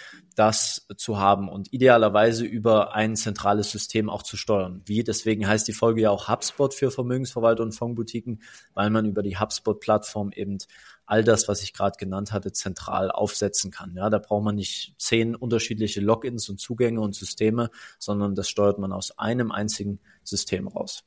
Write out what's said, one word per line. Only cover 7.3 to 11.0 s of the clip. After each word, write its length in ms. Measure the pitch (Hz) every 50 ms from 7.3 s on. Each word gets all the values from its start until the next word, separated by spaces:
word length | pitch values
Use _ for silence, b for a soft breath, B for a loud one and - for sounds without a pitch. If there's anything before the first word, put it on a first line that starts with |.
| - 120 113 117 113 113
und 120 | 117 110 107
Fondsboutiquen, 680 | - 120 117 120 113 113 110 - 117 - 123 113 110 B B B B B B _
weil 160 | 95 101 104
man 160 | 107 110 110
über 160 | 107 98 104
die 180 | 101 101 92 92
HubSpot-Plattform 920 | 107 - - - - 110 104 107 - - 107 104 107 - - 107 101 101
eben 260 | - - 98 101 101 95 - b b b b b b b